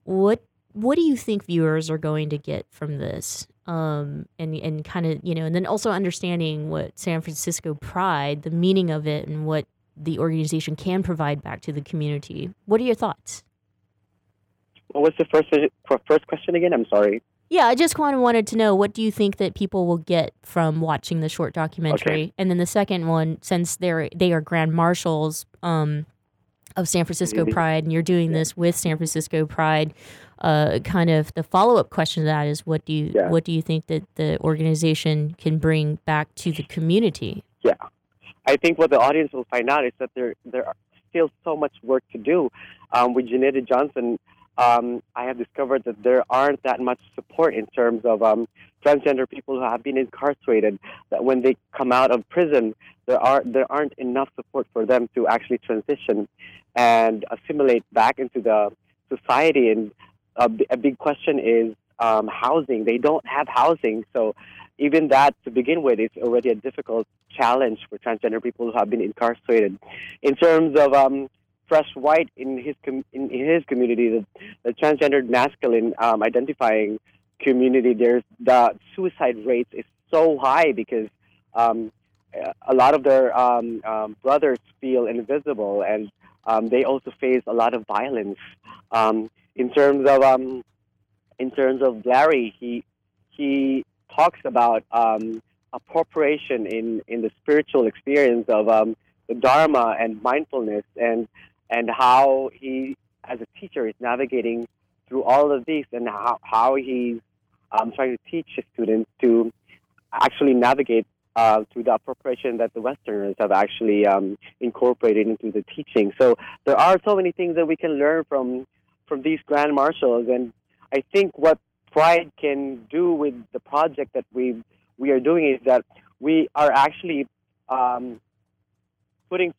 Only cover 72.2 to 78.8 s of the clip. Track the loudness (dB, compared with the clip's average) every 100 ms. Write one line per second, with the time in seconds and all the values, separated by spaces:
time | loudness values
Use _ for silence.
72.2 | 0 -8 -8 -6 -8 -10 -8 -8 -10 -10
73.2 | -6 -4 0 0 0 0 0 2 2 0
74.2 | -4 -16 -20 -10 -8 0 0 2 2 2
75.2 | 2 0 0 -2 0 2 0 0 0 2
76.2 | 0 0 -2 -2 0 2 0 -6 -12 _
77.2 | _ _ 0 2 4 4 2 2 2 2
78.2 | -2 _ 4 4 4 0